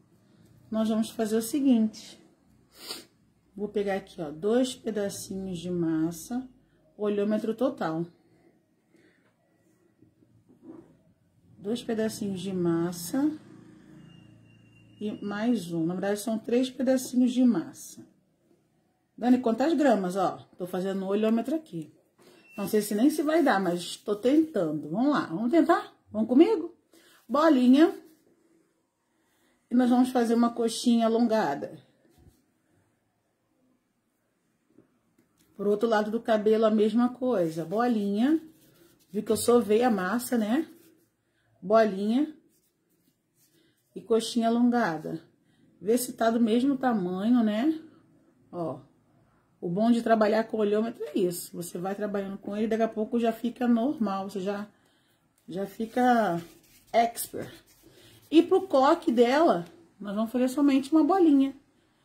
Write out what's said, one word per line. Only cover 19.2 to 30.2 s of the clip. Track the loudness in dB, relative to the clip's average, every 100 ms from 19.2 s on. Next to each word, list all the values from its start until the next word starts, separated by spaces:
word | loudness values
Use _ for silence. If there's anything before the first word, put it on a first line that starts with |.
| 2 2
quantas | 2 0 0
gramas? | 2 2 2 0 -2
Ó, | -2 -4 -14 -12
tô | -8
fazendo | -4 -4 -4
o | -2
olhômetro | 0 0 0 -2 -6
aqui. | -6 -14 -14 _ _ _ _ _ _ -10
Não | -2
sei | 0
se | 0
nem | 2 2
se | 2
vai | 0 2
dar, | 2 2
mas | 0 -4 -6 -12
tô | -8 -2
tentando. | 2 2 2 0 -2 -4 -6
Vamos | -2 0
lá, | 0 -2
vamos | -4 0
tentar? | 2 4 2 -2 _ _
Vamos | -4 2
comigo? | 4 6 4 -4 -14 _ _ _ _ -4
Bolinha. | 2 4 6 6 8 6 2 -12 _ _ _ _ _ _ _ _ _ _ _ _ _ _ _ -4
E | 0
nós | 2
vamos | 4 2
fazer | 2